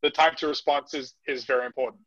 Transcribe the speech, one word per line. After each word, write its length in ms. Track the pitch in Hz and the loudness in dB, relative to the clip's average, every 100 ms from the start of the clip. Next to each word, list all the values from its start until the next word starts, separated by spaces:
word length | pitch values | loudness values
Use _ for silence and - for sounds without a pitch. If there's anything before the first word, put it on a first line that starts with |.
the 60 | 147 | 0
time 260 | 151 160 - | 4 4 2
to 100 | 156 | -4
response 460 | 139 - 143 - | -2 0 -2 -2
is, 220 | 151 127 - - | -8 -10 -10 -6
is 160 | 131 113 | -6 0
very 200 | 127 123 | -2 -2
important. 360 | 135 120 110 | -4 -6 -6